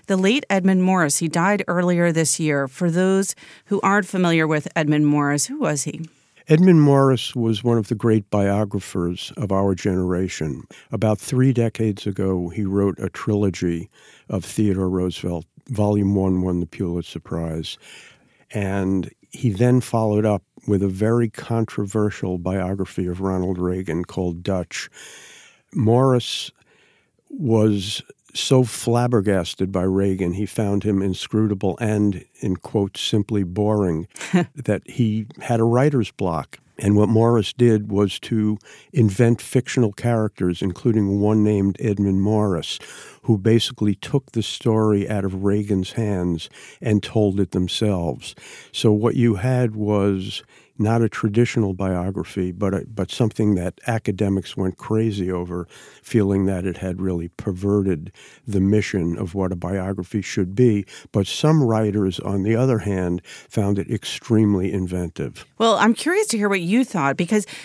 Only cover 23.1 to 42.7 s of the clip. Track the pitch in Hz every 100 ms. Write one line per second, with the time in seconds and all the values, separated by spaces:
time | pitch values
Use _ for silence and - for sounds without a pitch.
23.1 | 87 98 95 92 90 90 92 87 82 87
24.1 | - 90 85 87 92 85 - - - -
25.1 | - - - - _ _ 165 110 120 135
26.1 | 123 - - - _ _ _ _ _ _
27.1 | _ - 269 135 110 107 101 95 - -
28.1 | - _ - - 131 123 - 123 117 123
29.1 | 117 101 95 82 - 95 98 92 95 98
30.1 | 95 87 90 104 - 104 101 107 98 98
31.1 | 90 - 107 107 98 101 - 110 107 104
32.1 | 90 - - 101 92 - 110 98 - -
33.1 | 113 101 104 90 98 104 107 95 80 85
34.1 | - - 180 - - 117 101 - - 113
35.1 | 107 104 - - 117 117 120 147 139 104
36.1 | - 95 80 71 - _ - 101 104 104
37.1 | 110 117 117 101 - 120 110 104 101 101
38.1 | - - 113 107 104 - - - 143 107
39.1 | 95 117 117 - 131 - - 110 - 120
40.1 | 117 107 - 92 85 95 90 120 110 98
41.1 | 101 104 107 104 101 98 90 113 101 101
42.1 | 95 101 107 104 85 -